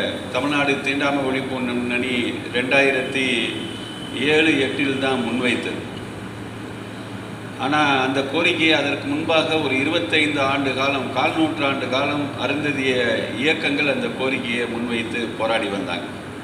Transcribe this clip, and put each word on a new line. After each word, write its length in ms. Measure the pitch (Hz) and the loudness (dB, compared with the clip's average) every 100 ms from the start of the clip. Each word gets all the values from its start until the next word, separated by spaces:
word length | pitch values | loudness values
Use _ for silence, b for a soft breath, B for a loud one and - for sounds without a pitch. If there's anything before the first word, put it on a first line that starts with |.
| 95 87 - | 0 -2 -4
தமிழ்நாடு 480 | 127 143 147 139 135 | -2 0 2 2 2
தீண்டாமை 400 | 139 139 143 139 | 0 0 2 2
ஒழிப்பு 340 | 131 131 127 127 | 0 0 -2 -2
முன்னணி 560 | 123 123 123 123 127 123 107 - 101 | -2 -2 0 0 0 0 0 -2 -4
ரெண்டாயிரத்தி 720 | 120 127 139 139 131 127 135 131 117 110 107 110 - - - - 120 139 | -2 2 4 4 2 0 0 2 2 0 -4 -6 -8 -10 -10 -8 -2 2
ஏழு 340 | 156 160 143 | 4 6 4
எட்டில் 380 | 131 135 139 131 | 2 0 0 0
தான் 240 | 135 127 | 0 0
முன்வைத்தது. 580 | 113 120 123 104 98 82 - - - - - - - - - - - - - - - - - - | 0 0 2 0 -2 -6 -8 -8 -10 -10 -10 -10 -10 -10 -10 -10 -10 -10 -10 -10 -10 -10 -10 -6
ஆனா 220 | 131 151 147 135 | 0 2 4 4
அந்த 180 | 131 139 | 2 0
கோரிக்கையை 540 | 135 151 175 160 160 151 | 0 2 2 4 4 4
அதற்கு 300 | 143 139 139 | 2 -2 -2
முன்பாக 500 | 147 160 160 156 160 | -2 2 2 4 0
ஒரு 220 | 143 131 | 2 2
இருபத்தைந்து 600 | 147 170 165 160 151 143 | 2 0 2 2 2 2
ஆண்டு 320 | 135 139 135 | 2 2 0
காலம், 400 | 127 139 139 123 | 0 0 0 -2
கால் 240 | 123 156 160 | 0 0 2
நூற்றாண்டு 520 | 156 - 139 135 120 | 0 2 0 0 0
காலம் 360 | 127 143 147 139 - | 0 0 0 -4 -2
அருந்ததிய 540 | 123 143 147 135 131 127 120 110 - 110 | -2 0 -2 0 2 2 2 0 -2 0
இயக்கங்கள் 560 | 147 156 139 143 147 | 0 2 0 0 0
அந்த 140 | 123 120 117 | 0 -2 -2
கோரிக்கையை 500 | 131 131 120 120 117 | -2 -2 -2 -2 -2
முன்வைத்து 540 | 117 120 117 113 117 117 - | -2 -2 -2 -2 -4 -4 -2
போராடி 320 | 110 113 101 | 0 0 0
வந்தாங்க. 380 | 98 90 87 - - - - | -2 -2 -4 -6 -10 -12 -12